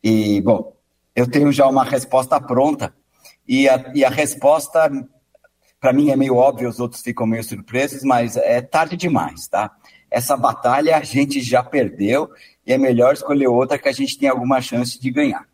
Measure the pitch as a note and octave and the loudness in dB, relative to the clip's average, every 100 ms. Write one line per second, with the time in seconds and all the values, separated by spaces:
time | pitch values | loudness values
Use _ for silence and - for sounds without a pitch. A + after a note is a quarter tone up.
0 | A2 A2 G#2 G2+ F#2+ G#2 - _ _ _ | 2 0 2 0 2 0 -2 _ _ _
1 | _ - B2 C#3+ C#3+ C#3 C3+ C3+ C3 C#3 | _ -4 0 2 2 4 2 2 0 -2
2 | - C3 C3 D3 B2+ B2 C#3+ D3+ F#2 _ | 0 -2 0 -2 0 0 0 0 -8 _
3 | _ _ - _ - C3 C#3 B2+ - C#3+ | _ _ -20 _ -4 2 4 2 0 0
4 | C3 - D3+ - C#3 D#3 D3 E3 D#3 C#3 | 2 2 -4 0 2 2 0 0 0 -2
5 | B2+ _ _ _ _ _ _ _ C3+ C3 | -10 _ _ _ _ _ _ _ 2 4
6 | D3 C3+ C3+ B2 C3+ A#2+ B2 A2+ A#2+ - | 4 2 2 4 4 2 -6 -4 -8 -8
7 | - - A2+ A2+ A2 G2+ - B2 C#3+ C#3 | -10 -4 -2 -2 -6 -12 -6 -4 -4 -4
8 | C3+ B2 A#2 A#2 - A#2+ B2 D#3 D#3+ F3 | 0 0 0 -2 0 0 0 -2 -2 -4
9 | F3+ B2+ D2+ C#2+ - F2+ G#2+ _ _ _ | -2 -2 -4 -10 -6 -4 -4 _ _ _
10 | _ A#2+ B2 C3+ B2+ A2+ B2 C3 D#3 D#3 | _ -4 -2 0 0 0 0 0 2 0
11 | C#3+ B2+ C#3+ C#3 B2 B2 B2 D3 A2+ - | 0 -2 -2 -2 0 -2 0 -2 -2 -2
12 | G2 C3 D#3 - - _ - C3 C3+ A#2+ | -2 -2 -4 -12 -20 _ -2 0 2 4
13 | B2 C#3+ - C#3+ C3 A#2+ - C#3 C#3+ B2+ | 2 2 -2 0 2 2 0 -2 -4 -4
14 | C3+ - C#3 B2+ B2 C3 B2+ A#2+ B2 - | -6 -2 -2 0 0 -2 -2 -4 -4 -6
15 | B2+ B2+ C#3+ - - | -6 -2 -2 -4 -12